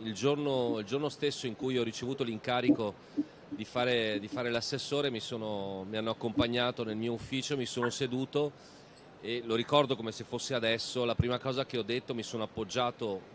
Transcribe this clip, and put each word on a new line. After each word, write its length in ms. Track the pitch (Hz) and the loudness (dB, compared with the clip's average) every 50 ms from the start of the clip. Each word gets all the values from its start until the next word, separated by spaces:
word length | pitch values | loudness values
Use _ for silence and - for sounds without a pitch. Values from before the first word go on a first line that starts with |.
| 110 | -6
il 100 | 113 107 | -6 -2
giorno, 640 | 98 113 139 147 143 147 143 135 127 123 117 117 110 | 2 4 4 4 4 2 2 2 2 2 2 2 0
il 60 | 107 | -2
giorno 240 | 95 120 139 151 143 | -2 0 0 0 0
stesso 380 | - - 147 147 139 - - | -2 0 0 0 0 0 -4
in 100 | 127 110 | -4 -4
cui 220 | - 135 131 131 123 | -2 -2 0 2 2
ho 40 | 117 | 2
ricevuto 420 | 113 110 - 123 123 135 - 135 | 2 0 -2 -4 -2 -2 -2 -2
l'incarico 1080 | 117 113 107 - - 123 123 123 131 147 123 113 104 95 - - - - - 294 - - - - - | -2 -2 -2 0 0 2 2 2 2 0 0 0 -2 -4 -6 -12 -8 -4 -4 -4 -4 -6 -20 -16 -12
di 160 | - - 107 | -8 -8 -6
fare, 540 | - - 127 123 127 123 117 113 110 107 101 | -4 0 2 2 4 4 4 2 2 0 -2
di 100 | 101 107 | -4 -4
fare 220 | - 127 123 120 | -4 -2 0 0
l'assessore, 600 | 120 117 113 - - 131 - - 143 143 143 147 | 0 0 0 -2 -2 -4 -2 -2 0 0 0 0
mi 100 | 120 110 | 0 -2
sono, 640 | - - 123 113 110 107 104 101 98 98 98 95 95 95 | -4 -4 -4 -4 -2 -2 -2 -2 -2 -4 -4 -6 -6 -4
mi 80 | 107 | -2
hanno 140 | 110 110 113 | -2 0 0
accompagnato 720 | 110 - 131 117 104 - 123 120 120 123 123 123 123 - 117 | 0 0 -2 0 2 2 2 4 4 2 2 2 2 0 -2
nel 120 | 110 107 | -2 -2
mio 180 | 107 113 120 117 | -2 0 -2 -2
ufficio, 420 | 113 - 113 139 131 127 - 147 | -2 -4 -4 -4 -2 -2 0 0
mi 100 | 139 123 | -2 -2
sono 220 | - - 123 120 120 | -2 0 0 0 0
seduto 840 | 117 - 139 123 123 127 135 - - 143 147 147 139 - - - - - - - - - - - - - | 2 0 -2 0 0 0 -2 0 2 2 2 0 -2 -8 -18 -20 -20 -20 -20 -20 -20 -20 -20 -20 -18 -10
e 220 | - 104 117 123 117 | -6 -4 -4 -2 0
lo 100 | 117 113 | 2 2
ricordo 420 | 117 120 - 147 147 143 120 135 | 2 4 6 6 6 6 6 2
come 160 | 107 113 110 107 | -2 -2 -4 -6
se 120 | - 113 | -6 -8
fosse 280 | - - 120 - - 135 | -6 -6 -4 -2 -2 0
adesso, 520 | 123 113 113 113 113 - - - 127 120 | 2 2 2 2 2 0 -2 0 0 2
la 100 | 117 113 | 2 4
prima 240 | - - 120 123 120 | 4 4 2 2 0
cosa 260 | - 135 127 131 135 | 0 -2 -2 -2 -2
che 140 | - - 120 | -2 0 -2
ho 40 | 107 | 0
detto, 320 | 101 117 127 - - 131 | 0 0 -2 -2 -4 -4
mi 80 | 117 107 | -4 -4
sono 200 | - - 113 110 | -4 -4 -4 -4
appoggiato 800 | 104 - - 110 92 87 123 123 120 120 - 120 107 98 95 - - - | -4 -4 -4 -4 -2 0 0 0 0 0 -2 -2 -2 -2 -4 -6 -10 -18